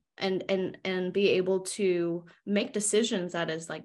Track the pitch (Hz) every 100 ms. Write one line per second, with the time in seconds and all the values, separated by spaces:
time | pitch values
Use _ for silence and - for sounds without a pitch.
0 | _ - 190 185 - 190 185 - 190 185
1 | 180 190 196 170 180 190 185 - 190 175
2 | 170 170 - - 196 202 240 208 208 220
3 | 233 208 180 170 165 160 165 156